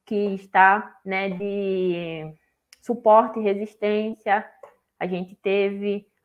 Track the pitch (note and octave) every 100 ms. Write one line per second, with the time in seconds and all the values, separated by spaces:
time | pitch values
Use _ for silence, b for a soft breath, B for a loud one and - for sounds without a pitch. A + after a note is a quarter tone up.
0 | - G#3 G3+ G3 - F#3+ F#3+ G#3 - -
1 | F#3+ F#3+ G3 F#3 G3+ G3+ G3 F#3+ F#3 E3+
2 | E3+ D#3+ D#3 D#3 _ _ _ - - A#3+
3 | A3 G#3+ A3+ A3+ G#3+ G3 G#3+ - G#3 G#3+
4 | G#3+ A3 G#3+ G3+ G#3+ _ - _ _ -
5 | F3+ F3+ F3+ G3 G3 G3 G3 G3+ G3+ G3+
6 | G3+ _